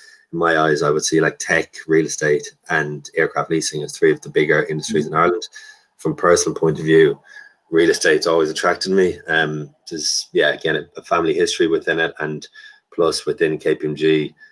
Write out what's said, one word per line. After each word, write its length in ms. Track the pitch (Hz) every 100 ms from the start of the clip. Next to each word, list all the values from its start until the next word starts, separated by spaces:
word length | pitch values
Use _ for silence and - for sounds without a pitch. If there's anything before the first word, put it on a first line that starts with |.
| - - _
in 60 | 85
my 180 | 82 80
eyes, 240 | 78 76
I 80 | 76
would 140 | 78
see, 160 | - 80
like, 180 | 78 -
tech, 380 | - 82 - - -
real 200 | 80 76
estate, 500 | - 76 73 - - -
and 400 | 82 73 73 - -
aircraft 360 | 78 73 -
leasing 320 | 80 - 76
as 120 | 73 -
three 140 | 80
of 100 | 76
the 60 | -
bigger 360 | 80 78 76
industries 420 | 76 78 - 78 76
in 80 |
Ireland. 320 | 78 87 87 - - - - _ _
From 140 | 80
a 40 | -
personal 400 | 87 85 - -
point 240 | 80 76
of 40 |
view, 360 | 78 80 78 - _ - - _ _
real 200 | 82 82
estate's 360 | - 85 78 85
always 240 | 82 78
attracted 400 | 78 90 85 95
me. 300 | 95 90 - -
Um, 440 | 80 78 76 73 _ -
there's, 400 | 80 73 - -
yeah, 160 | 87 76
again, 280 | 71 80 76
a, 100 | - -
a 60 |
family 320 | - 85 82
history 340 | 78 85 - 82
within 320 | 80 - 82
it, 120 | 82 -
and 280 | 76 76 - - - - _
plus 340 | - 82 - -
within 320 | 71 80 76
K 160 | 78
P 120 | 78 76
M 100 | 73
G, 380 | 78 78 76 - -